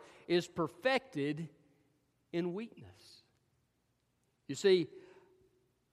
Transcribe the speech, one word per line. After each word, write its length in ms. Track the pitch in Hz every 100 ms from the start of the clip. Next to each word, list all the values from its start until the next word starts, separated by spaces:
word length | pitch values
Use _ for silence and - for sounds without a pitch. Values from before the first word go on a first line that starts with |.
| - - -
is 180 | 175 170
perfected 1000 | - 156 - 254 262 - 151 143 151 170 - _ _ _ _ _ _ _
in 200 | 170 175
weakness." 720 | 185 233 - 95 - - - _ _ _ _ _ _ _ _ _ _ _ _ -
You 60 |
see, 340 | 139 202 185 156 - - - - _ _ _ _ _ _